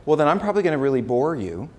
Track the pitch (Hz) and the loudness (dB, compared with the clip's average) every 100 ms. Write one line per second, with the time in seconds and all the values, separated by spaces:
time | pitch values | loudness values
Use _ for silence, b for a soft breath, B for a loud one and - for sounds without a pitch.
0 | - 151 147 185 208 202 175 151 139 131 | 0 2 4 2 0 0 0 0 0 0
1 | 113 123 151 156 92 85 151 | 0 0 0 -4 -6 -8 -12